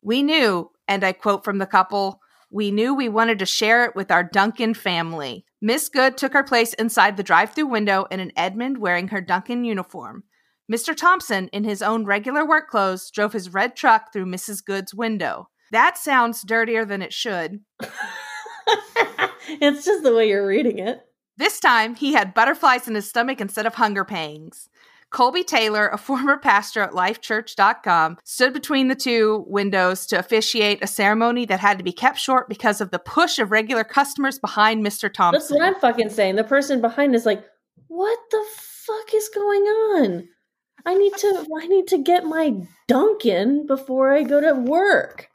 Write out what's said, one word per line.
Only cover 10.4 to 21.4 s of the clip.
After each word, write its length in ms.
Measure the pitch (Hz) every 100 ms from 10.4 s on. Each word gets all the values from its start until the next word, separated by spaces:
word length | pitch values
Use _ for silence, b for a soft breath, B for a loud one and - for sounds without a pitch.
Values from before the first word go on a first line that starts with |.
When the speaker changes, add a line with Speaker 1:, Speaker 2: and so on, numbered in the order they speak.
| _ _ -
Speaker 1:
Mister 240 | 226 226
Thompson, 540 | 311 339 370 - 202 185
in 160 | 202
his 180 | 214 196
own 240 | 202 226 208
regular 400 | 202 226 294 302
work 240 | 311 311
clothes, 400 | 226 196 185 -
drove 240 | - 208
his 180 | 202 180
red 240 | 190 233 -
truck 380 | 294 220 214
through 140 | 208 185
Missus 340 | 185 - 202
Good's 320 | - 196 190
window. 560 | 196 226 214 156 73 - _ _
That 260 | 220 302 349
sounds 460 | - 262 233 226
dirtier 420 | 190 226 226 226 220
than 160 | 202
it 100 | 185
should. 500 | - - 185 160 202 _ _
Speaker 2:
<laughs> 100 | - - - - - 427 - - - 427 - - 453 - - - B 302
It's 220 | 285 285
just 200 | 349 392
the 100 | 294
way 160 | 226 220
you're 160 | 202 196
reading 320 | 202 240 214
it. 220 | 214 - _ _ _
Speaker 1:
This 220 | _